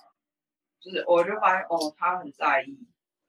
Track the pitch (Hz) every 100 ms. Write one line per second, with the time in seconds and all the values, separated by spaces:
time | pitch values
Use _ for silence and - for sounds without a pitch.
0 | 719 _ _ _ _ _ _ _ 190 185
1 | - 175 175 214 196 185 - 165 156 -
2 | 175 180 151 - 151 135 135 139 - _
3 | _ _